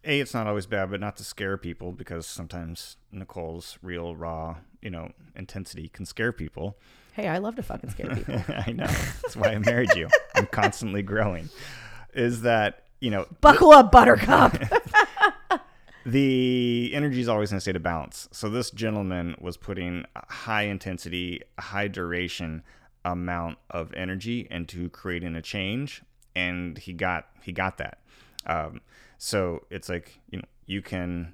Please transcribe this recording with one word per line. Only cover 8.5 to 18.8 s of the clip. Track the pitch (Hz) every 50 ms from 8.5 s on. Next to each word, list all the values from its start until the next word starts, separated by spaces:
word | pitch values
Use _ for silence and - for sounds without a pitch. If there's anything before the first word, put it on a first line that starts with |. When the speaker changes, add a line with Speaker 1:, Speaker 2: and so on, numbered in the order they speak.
| 147 - -
Speaker 1:
I | 120
know. | 117 117 139
That's | - - - - - - - - 466 -
why | - - -
I | 107 107
married | 107 - - 120 127 - -
you. | 87 80 - - - - - -
I'm | 508 104
constantly | - - - 104 107 - - - 107 95 101 98
growing. | 95 101 110 107 104 90 82 80 76 - - - - - - - - - - - - -
Is | 135 120 120 120 113
that, | 110 120 117 110 107 101 - - _ - _ -
you | 135 120
know, | 104 98 - - - _
Speaker 2:
Buckle | - 294 285 - - 302
up, | 302 285 262 190
Buttercup. | - 247 226 247 - 202 - - 185 - - - - - - - 415 466 - - - 427 427 - - - 415 403 - - - -
<laughs> | 381 - - - - - - - - - -
Speaker 1:
the | 123 113 139 139 135 131 127 127 127 127 123 123 120 120 120 120 - -
energy | 147 147 147 131 127
is | 120
always | 117 113 107 104 98
in | 101
a | 95
state | - 101 92
of | 87 80
balance. | 90 82 80 67 - - - - -
So | - - - 104
this | 107 123 120 -
gentleman | - 101